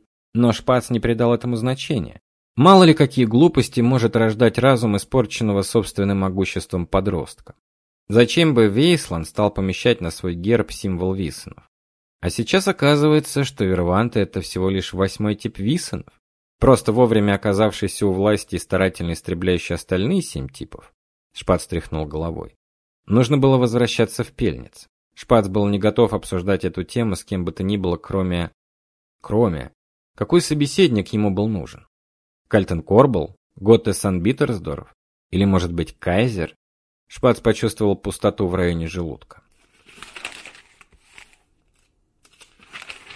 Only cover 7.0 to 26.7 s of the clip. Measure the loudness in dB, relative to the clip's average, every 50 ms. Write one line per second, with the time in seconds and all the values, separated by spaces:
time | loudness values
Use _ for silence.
7 | 0 0 -4 -4 -6 -8 -14 _ -20 -20 -20 _ _ _ _ _ _ _ _ _
8 | _ 2 4 4 4 6 4 2 2 4 4 4 4 4 4 2 2 4 2 2
9 | -2 -4 -6 -6 -6 -6 -2 0 0 0 0 -2 -4 -4 -4 -2 0 0 0 0
10 | -4 -8 -8 -6 -8 -8 -6 -4 -2 0 0 0 0 -4 -8 -8 -6 -6 -4 -2
11 | -2 -4 -2 -4 -6 -8 -8 -12 -16 -18 -20 -20 _ _ _ _ _ _ _ _
12 | _ _ _ -8 -8 -6 -4 -4 -4 0 0 0 0 0 -2 0 2 2 4 4
13 | 4 4 2 2 0 -2 -4 -4 -4 -4 -4 -2 -2 0 0 0 0 0 2 0
14 | 0 0 0 -2 -2 -2 -4 -8 -8 -6 -4 -2 -2 -2 -2 -2 -4 -6 -4 -2
15 | -2 -2 -2 -4 -4 -4 -4 -4 -6 -10 -8 -6 -4 -2 -2 -2 -4 -8 -10 -12
16 | -12 -14 _ _ _ _ _ _ _ _ _ 0 4 4 4 4 2 0 2 2
17 | 4 4 4 2 2 2 0 0 0 -2 0 2 0 0 0 -2 -6 -6 -4 -2
18 | -2 0 0 2 2 0 0 0 -2 -6 -8 -8 -6 -2 0 0 0 0 -2 -4
19 | -6 -6 -6 -6 -6 -8 -6 -4 -2 -2 -2 -2 -2 -6 -8 -8 -6 -4 -2 -2
20 | -2 0 -2 -2 -4 -4 -8 -8 -10 -10 -12 -14 -16 -16 -16 -20 -20 _ _ _
21 | _ _ _ _ _ _ -20 -10 -2 0 0 0 -2 -4 -8 -8 -6 -6 -8 -8
22 | -8 -6 -6 -6 -6 -6 -8 -10 -12 -16 _ _ _ _ _ _ _ _ _ _
23 | _ 0 2 2 2 2 2 2 4 4 4 4 2 2 2 0 0 0 0 0
24 | -2 -2 -2 -6 -8 -8 -6 -4 -4 -2 -4 -6 -12 -18 _ -20 -20 _ _ _
25 | _ _ _ -10 0 2 4 4 4 2 0 0 0 0 0 0 0 0 2 2
26 | 2 2 0 -4 -6 -6 -6 -4 -2 -2 -2 -2 -2 -4